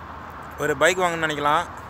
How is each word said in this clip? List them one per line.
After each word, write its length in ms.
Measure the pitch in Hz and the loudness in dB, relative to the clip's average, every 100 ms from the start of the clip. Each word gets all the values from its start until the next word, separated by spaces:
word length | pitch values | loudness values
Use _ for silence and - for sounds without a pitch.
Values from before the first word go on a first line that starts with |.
| - - - - - - | -14 -14 -14 -14 -14 -4
ஒரு 180 | 147 139 | -2 4
பைக் 220 | 160 185 | 4 4
வாங்கணும்னு 280 | 180 165 160 | 2 2 0
நினைக்கலாம், 360 | 147 147 160 170 - - | 0 2 2 0 -8 -14